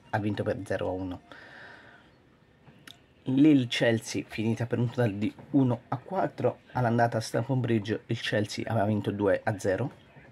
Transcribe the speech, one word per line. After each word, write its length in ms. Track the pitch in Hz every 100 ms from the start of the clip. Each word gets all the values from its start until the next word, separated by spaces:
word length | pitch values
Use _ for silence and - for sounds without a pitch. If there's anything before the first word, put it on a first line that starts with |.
| -
ha 80 | 107
vinto 240 | 107 101
per 180 | 104 95
zero 240 | 98 95 92
a 40 |
uno. 300 | 92 92 85 - - - - - - - - - _ _ _ _ _ - - - - _ _
Lì 260 | - 135 156
il 180 | 143 123
Chelsea 560 | - 123 113 - 98 -
finita 400 | - 110 107 117
per 140 | 113
un 80 | 120
totale 300 | - 117 101
di 160 | 107 - -
uno 320 | 143 127 117 -
a 80 | 120
quattro. 640 | - 185 - - 120 - -
All'andata 460 | 127 120 117 117 117
a 40 |
Stamford 380 | - 127 120 127
Bridge 440 | 117 113 104 104 -
il 160 | 117
Chelsea 440 | - 107 107 - 113
aveva 200 | 110 101
vinto 260 | 104 110
due 300 | 101 101 90
a 160 | - 101
zero. 320 | 101 95 135 - - - -